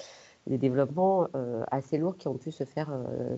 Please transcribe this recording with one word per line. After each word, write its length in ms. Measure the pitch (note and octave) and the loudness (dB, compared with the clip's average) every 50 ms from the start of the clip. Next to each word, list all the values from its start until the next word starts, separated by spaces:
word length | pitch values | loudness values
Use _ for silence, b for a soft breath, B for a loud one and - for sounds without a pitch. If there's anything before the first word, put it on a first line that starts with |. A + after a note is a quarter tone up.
| B B B B B B B B B | B B B B B B B B B
des 120 | - C3+ B2 | -2 0 2
développements, 680 | C3 C3 B2 C3+ C#3 C3 D3 F3 F#3 F#3+ G3 F#3 E3 - - | 2 4 4 4 2 2 2 2 4 4 4 4 2 2 0
euh, 280 | C3+ B2 A#2+ A#2+ A2 - - | -4 -4 -2 -2 -2 -2 -2
assez 260 | - C#3 C3+ - D#3+ D3 | -2 -2 -2 0 0 0
lourds 180 | D#3+ F#3 F#3 | 0 0 -2
qui 120 | - - D3+ | -2 -4 -4
ont 80 | C3 | -4
pu 160 | C3 - D#3+ | -4 -6 -8
se 120 | D#3+ - C#3 | -6 -6 -6
faire, 260 | - - D3+ D#3 D3+ | -6 -4 -4 -4 -4
euh, 440 | C#3 B2+ A#2+ - - - B2 B2 B2 | -4 -4 -4 -4 -4 -4 -2 -4 -4